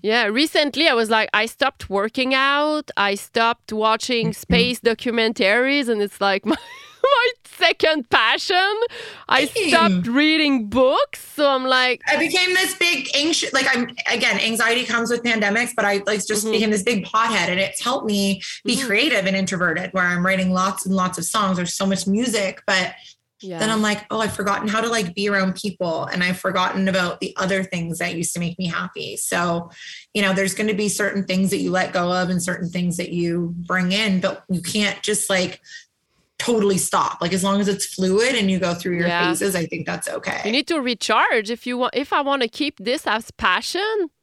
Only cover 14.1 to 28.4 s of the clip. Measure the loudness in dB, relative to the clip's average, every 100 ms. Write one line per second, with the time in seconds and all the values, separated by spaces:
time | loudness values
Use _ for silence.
14.1 | 0 0 0 0 0 0 0 0 -2 0
15.1 | -2 0 0 2 0 -2 0 0 0 0
16.1 | -2 0 -2 0 0 2 0 0 -2 0
17.1 | 0 2 2 0 0 -2 -2 -4 -2 0
18.1 | 0 0 -2 -6 -8 -2 -2 0 2 2
19.1 | 2 0 0 -2 0 0 -2 -4 -2 0
20.1 | 2 0 2 2 2 0 -2 -2 0 0
21.1 | -2 -4 0 0 0 -2 -2 0 0 0
22.1 | 0 0 0 -2 -4 0 0 0 -8 -20
23.1 | -20 _ _ -12 -4 0 2 2 0 -4
24.1 | -4 -2 -2 -2 -2 0 -2 0 -2 -2
25.1 | -2 -2 0 -2 -2 -6 -4 -4 -4 -4
26.1 | -2 -2 0 -2 0 0 0 0 2 0
27.1 | -2 -8 -4 -2 0 -2 -6 -6 -4 -4
28.1 | -4 -6 -4